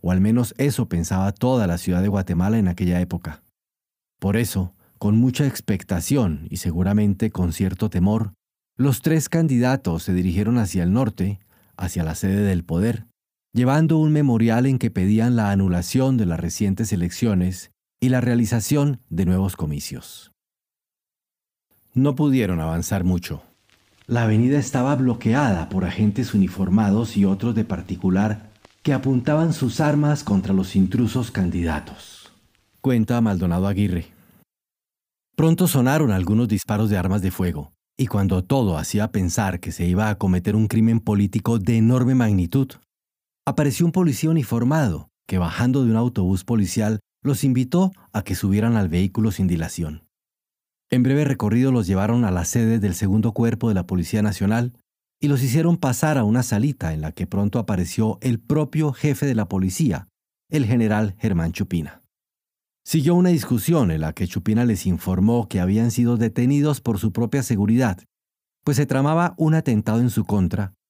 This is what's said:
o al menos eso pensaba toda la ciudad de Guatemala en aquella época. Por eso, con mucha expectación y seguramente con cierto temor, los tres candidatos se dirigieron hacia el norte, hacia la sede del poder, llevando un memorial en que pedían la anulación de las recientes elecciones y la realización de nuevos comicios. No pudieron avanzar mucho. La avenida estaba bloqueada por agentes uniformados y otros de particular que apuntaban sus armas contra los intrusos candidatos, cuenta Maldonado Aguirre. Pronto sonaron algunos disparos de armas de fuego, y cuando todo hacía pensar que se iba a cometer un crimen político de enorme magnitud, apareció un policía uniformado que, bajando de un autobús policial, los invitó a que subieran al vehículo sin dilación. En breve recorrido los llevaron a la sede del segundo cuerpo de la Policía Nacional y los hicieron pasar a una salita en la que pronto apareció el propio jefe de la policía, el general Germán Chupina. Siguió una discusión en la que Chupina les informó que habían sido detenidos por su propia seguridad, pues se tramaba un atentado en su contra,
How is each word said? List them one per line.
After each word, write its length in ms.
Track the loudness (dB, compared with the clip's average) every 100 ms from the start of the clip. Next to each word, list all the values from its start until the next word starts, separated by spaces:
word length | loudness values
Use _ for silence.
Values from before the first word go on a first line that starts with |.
o 100 | -2
al 120 | 2
menos 320 | 2 2 0 -2
eso 320 | -2 0 -2
pensaba 420 | -2 -2 -2 -2
toda 340 | 0 0 2 0
la 120 | -2
ciudad 220 | -2 0
de 60 | 0
Guatemala 500 | 0 -2 -2 0 2
en 80 | 0
aquella 340 | 0 0 0
época. 440 | -2 -6 -8 -14 _ _ _ _ _ _ _ -6
Por 200 | -2 0
eso, 360 | 0 -2 -6 _ _ -6
con 180 | 0 2
mucha 280 | 2 2 -2
expectación 1000 | -2 -4 -4 -2 -6 -2 0 0 -4 -8
y 80 | -8
seguramente 760 | -6 -2 0 2 0 0 -4
con 220 | -2 -4
cierto 380 | -2 -4 -2 -4
temor, 420 | 0 0 0 -4 -10 _ _ _ -2
los 260 | 0 0
tres 260 | 0 0 0
candidatos 760 | 0 2 2 2 0 -2 -4
se 120 | -2
dirigieron 420 | 0 0 0 0 0
hacia 260 | 0 0
el 100 | 0
norte, 460 | 2 0 -2 -4 -4 _ _ _ -10
hacia 260 | -8 -4
la 100 | -4
sede 280 | -2 -2 0
del 220 | 2 0
poder, 420 | -2 -2 0 -2 -8 _ _ _ _
llevando 460 | 0 2 2 2 2
un 140 | 2
memorial 520 | 2 2 4 2 2 2
en 120 | 0
que 120 | -2
pedían 460 | 0 2 2 2 2
la 140 | 2
anulación 680 | 2 2 0 0 0 2 2
de 100 | 0
las 140 | -2
recientes 520 | -4 -2 -2 -2 -2
elecciones 800 | -2 -2 -2 0 2 0 -4 -12 _ _ -4
y 80 | 0
la 140 | 2
realización 800 | 2 0 0 -2 0 2 0 -2 -8
de 160 | -2 0
nuevos 300 | 0 0 -4
comicios. 720 | -6 -6 -8 -14 -16 -20 -20 _ _ _ _ _ _ _ _ _ _ _ _ _ _ _ _ 0
No 200 | 2 2
pudieron 420 | 2 2 0 0
avanzar 460 | -2 -4 -2 -2
mucho. 400 | 0 -2 -4 -12 -14 _ _ _ _ _ -4
La 160 | -2
avenida 340 | 2 2 2 2
estaba 380 | 0 -2 0 0
bloqueada 720 | 0 0 0 2 2 0 -2
por 160 | -4
agentes 500 | -4 0 0 0 -2
uniformados 840 | 0 0 0 0 2 2 2 0 0
y 80 |
otros 300 | 0 2 -2
de 100 | -2
particular 840 | -2 -6 -6 -4 0 2 0 -2 -10 _ -20 _
que 100 | -2
apuntaban 600 | 0 0 0 2 2 0
sus 260 | 0 -2 0
armas 460 | 0 2 2 0
contra 280 | 0 0 2
los 220 | 0 0
intrusos 560 | 0 2 2 0 0 -4
candidatos, 1040 | -2 -2 -2 -2 -4 -8 -20 -20 -20 -20 _ _ _ _ _
cuenta 400 | 0 2 2 2
Maldonado 480 | 2 2 0 0 0
Aguirre. 400 | 0 0 -2 -6 -16 _ _ _ _ _ _ _ _ _ _ _ 0
Pronto 320 | 2 4 2
sonaron 420 | 2 2 2 2
algunos 380 | 2 2 0 2
disparos 420 | -2 -2 -2 0
de 60 | 0
armas 260 | 0 0
de 80 | -2
fuego, 420 | -2 -4 -4 -10 _ _ -6
y 120 | -2
cuando 340 | 0 2 0
todo 340 | 0 0 2 0
hacía 360 | -2 -2 -2
pensar 480 | -2 -2 0 -2 -4
que 100 | -8
se 160 | -4 0
iba 240 | 2 0
a 80 | 0
cometer 380 | 0 0 2 0
un 100 | 2
crimen 320 | 2 2 2
político 600 | 0 0 0 -2 -2 -2
de 160 | 2 2
enorme 400 | 4 4 2 2
magnitud, 560 | 2 2 0 0 -2 -6 _ _ _ _ _ _ -6
apareció 400 | -2 -2 0 0
un 60 |
policía 380 | 2 0 0 0
uniformado 800 | 0 0 -2 0 0 0 -2 -8 _ -6
que, 100 | -2
bajando 460 | -2 0 0 2
de 80 | 2
un 40 | 2
autobús 460 | 0 -2 -2 -2
policial, 560 | -2 -2 0 -2 -2 -4 _ _
los 220 | -4 0
invitó 480 | 0 0 0 0 0 -2 _
a 120 | -8
que 100 | -6
subieran 420 | -2 0 2 2 2
al 120 | 0
vehículo 420 | 0 -2 0 -2
sin 160 | 0 -2
dilación. 580 | 0 -4 -6 -8 -10 _ _ _ _ _ _ _ _ -2
En 120 | 0
breve 220 | 2 2
recorrido 480 | 0 0 0 2 2
los 140 | 2 2
llevaron 380 | 0 2 2
a 60 | 2
la 140 | 0
sede 340 | 0 0 2 2
del 160 | 0
segundo 380 | -2 0 0 0
cuerpo 360 | 0 -2 0 -2
de 60 |
la 120 | -2 -2
Policía 360 | -4 -2 0
Nacional 520 | -2 0 -2 0 -2 -8 _ _ _ -4
y 80 | 0
los 140 | 0
hicieron 340 | 0 2 2 2
pasar 420 | 0 0 0 2
a 60 |
una 180 | 2 2
salita 500 | 0 0 0 -2 -4
en 80 | -4
la 120 | -6
que 140 | -6 -6
pronto 320 | -2 -2 -2
apareció 600 | -2 -2 -4 -2 -2 -2
el 200 | -2 -4
propio 520 | -2 -2 0 -2 -2
jefe 340 | 0 -2 0 0
de 80 |
la 140 | -2 -2
policía, 600 | -2 -2 0 0 -2 -8 _ _ _ -6
el 160 | -2 0
general 500 | 2 2 2 -2 -2
Germán 340 | -2 0 -2
Chupina. 500 | -4 -4 -4 -6 -12 _ _ _ _ _ _ _ _ -4
Siguió 280 | 0 4
una 160 | 4 4
discusión 600 | 2 2 -2 2 2 2
en 120 | 0
la 100 | -4
que 160 | -4 -4
Chupina 380 | -4 0 2 2
les 200 | 0 0
informó 640 | -2 -2 0 2 2 0
que 120 | -2
habían 300 | 0 2 0
sido 280 | 2 0 2
detenidos 640 | 0 0 2 2 2 0
por 160 | -2 -2
su 140 | -2
propia 300 | -2 -2 -2
seguridad, 560 | 0 0 2 2 2 -2 _ _ _ _ _ _
pues 140 | -2 0
se 100 | 0
tramaba 480 | 2 2 2 0 0
un 160 | 2
atentado 460 | 2 2 0 0 0
en 100 | 0
su 140 | 0
contra, 500 | -2 0 0 -2 -6 -10